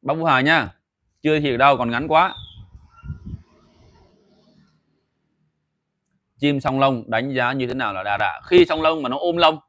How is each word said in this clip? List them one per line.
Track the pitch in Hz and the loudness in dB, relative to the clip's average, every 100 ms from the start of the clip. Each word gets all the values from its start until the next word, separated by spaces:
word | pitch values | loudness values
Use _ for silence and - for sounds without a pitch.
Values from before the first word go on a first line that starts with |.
Bác | 131 | -4
Vũ | 156 160 | -4 2
Hà | 131 | 2
nha, | 135 165 101 - _ _ _ _ | 4 2 0 -12 _ _ _ _
chưa | 151 156 | 0 0
thi | 147 | 0
được | 120 | 2
đâu, | 139 131 | 4 4
còn | 120 | 0
ngắn | 117 151 | -4 0
quá. | 156 180 - - - - - _ _ - - - - _ _ _ _ _ _ _ _ _ _ _ _ _ _ _ _ _ _ _ _ _ _ _ _ _ _ _ _ _ _ | 2 2 -2 -18 -20 -20 -20 _ _ -16 -16 -14 -16 _ _ _ _ _ _ _ _ _ _ _ _ _ _ _ _ _ _ _ _ _ _ _ _ _ _ _ _ _ _
Chim | 147 143 | -2 -2
song | - 131 | -2 0
lông | 135 123 - | 0 0 -4
đánh | 113 135 | -4 -2
giá | 131 123 | -2 -2
như | 135 123 | -2 -6
thế | |
nào | 127 113 | -4 -6
là | 95 | -6
đà | 101 101 | -4 -2
đạ? | 101 76 - | -2 -4 2
Khi | 180 170 | 4 4
song | 160 | 2
lông | 160 160 | 0 -2
mà | 131 | -4
nó | 131 | -4
ôm | 175 170 | -4 2
lông | 160 156 | 2 2